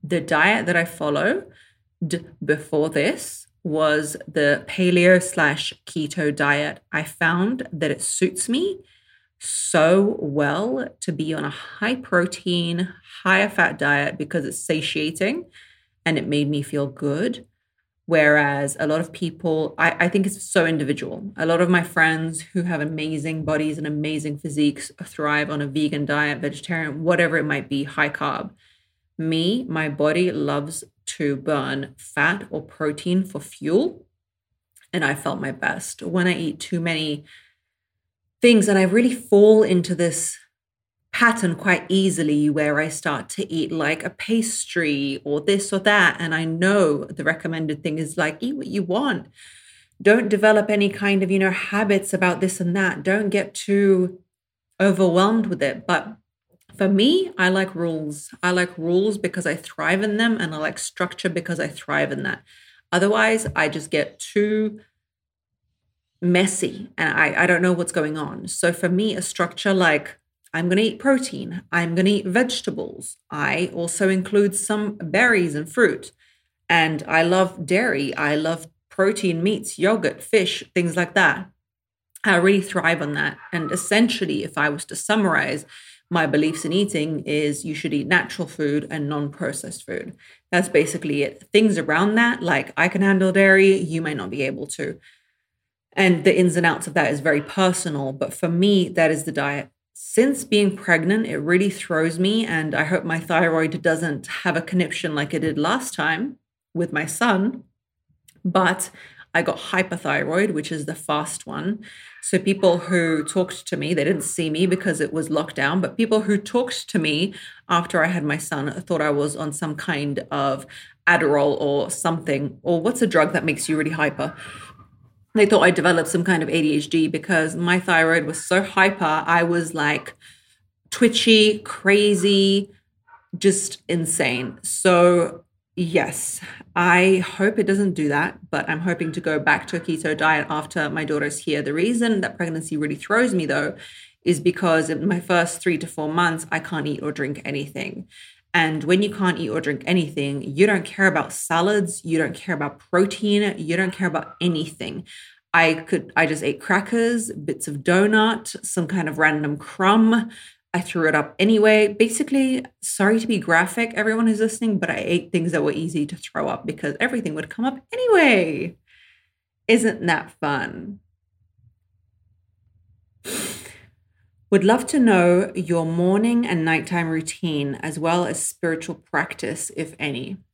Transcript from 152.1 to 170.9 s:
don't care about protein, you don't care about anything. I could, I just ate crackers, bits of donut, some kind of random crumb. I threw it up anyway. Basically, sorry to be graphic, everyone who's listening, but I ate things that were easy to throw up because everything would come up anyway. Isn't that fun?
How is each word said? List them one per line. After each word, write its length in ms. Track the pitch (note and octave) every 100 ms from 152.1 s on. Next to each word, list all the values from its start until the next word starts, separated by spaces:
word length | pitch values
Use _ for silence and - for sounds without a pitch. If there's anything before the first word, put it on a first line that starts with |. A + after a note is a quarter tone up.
| D#3+
don't 180 | D#3 F3
care 180 | -
about 240 | D#3+ D3 -
protein, 800 | _ F3 G3 - G#3+ G#3 G#3 -
you 180 | D#3+ E3+
don't 160 | F#3
care 140 | - F3+
about 300 | D#3 - -
anything. 640 | F3+ D#3+ D#3+ - - - - - - _ _
I 220 | E3+ E3
could, 380 | D#3+ D#3+ F#3+ -
I 120 | - D#3+
just 180 | D3+
ate 160 | C3+ C#3+
crackers, 720 | - G3 G3+ A#3 A#3 A#3+ A3
bits 340 | - D3 - -
of 120 | D3
donut, 880 | C3+ F3+ G#3 A3 A3 A3+ - -
some 220 | - - E3
kind 220 | F#3 D#3
of 100 | D3
random 380 | D#3 D3+ D3 D3
crumb. 760 | - - G3 A3 A3 A3+ A3+ - - _ _
I 80 | F3
threw 280 | F3 F3+ D#3
it 60 |
up 220 | D#3 D3 -
anyway. 480 | G3 A3 G#3+ G#3+ G#3
Basically, 800 | G#3 A3+ - D4 C4+ C4 B3+ C4 _
sorry 380 | - - G3+ A3+
to 60 | A3+
be 100 | G#3
graphic, 540 | - E3 F#3 - A#3
everyone 320 | A#3 G#3+ A3 A3+
who's 140 | G#3+
listening, 380 | A3 A3+ A3+ G3
but 120 | F3+
I 60 | -
ate 340 | - F3 -
things 220 | F3 E3
that 100 | D#3+
were 80 | D3
easy 340 | D3+ E3 D3+ D3
to 100 | F3
throw 320 | - D#3 D3
up 180 | D#3+ -
because 300 | D3 D3 C#3
everything 380 | B3 B3+ F#3 D#3
would 120 | D#3
come 160 | -
up 140 | B3 C4 _
anyway. 840 | A#4+ B4+ G4+ D4+ G#3+ E3 D#3+ F3 - _ _ _ _ _ _ _ _ -
Isn't 360 | A3+ A3 - F3
that 260 | D#3 - _
fun? 580 | D3+ C#3 E2+ - F2